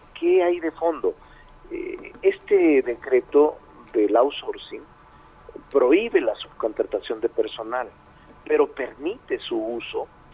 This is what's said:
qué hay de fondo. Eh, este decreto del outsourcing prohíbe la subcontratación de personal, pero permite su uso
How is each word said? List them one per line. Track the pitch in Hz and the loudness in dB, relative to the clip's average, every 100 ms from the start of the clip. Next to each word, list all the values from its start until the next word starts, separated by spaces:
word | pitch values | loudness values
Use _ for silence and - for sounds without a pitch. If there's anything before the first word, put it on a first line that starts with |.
| - | -20
qué | - 175 185 | -4 2 2
hay | 175 175 | 2 0
de | 160 | -4
fondo. | - 170 147 92 - - - - - - | -4 -4 -2 -4 -4 -10 -20 -20 -20 -14
Eh, | - - - - - | -12 -10 -12 -14 -4
este | 190 202 - 196 170 139 | -2 0 2 4 6 4
decreto | 120 117 - 127 - 143 151 - - - - | 2 -4 0 0 4 4 4 2 -14 -20 -6
del | 117 101 113 | 0 2 4
outsourcing | 135 - 127 98 - 113 - - - - - - - - - | 2 0 -10 -10 -12 -18 -18 -20 -20 -20 -20 -20 -20 -20 -2
prohíbe | 139 127 175 233 180 | 2 6 4 4 0
la | 120 - | 0 -4
subcontratación | - - 113 107 101 101 - 110 | -8 -6 -4 -2 -4 -4 -6 -6
de | 117 | -4
personal, | - 107 - 110 123 110 - - - - - 151 | -2 -4 -6 -8 -8 -8 -14 -20 -20 -20 -14 0
pero | 151 143 | 2 0
permite | - 123 - 156 247 - 127 | -2 -10 -8 -10 -10 -8 -8
su | - 113 | -4 -6
uso | 110 117 - 110 147 - - | -4 -8 -8 -10 -10 -14 -20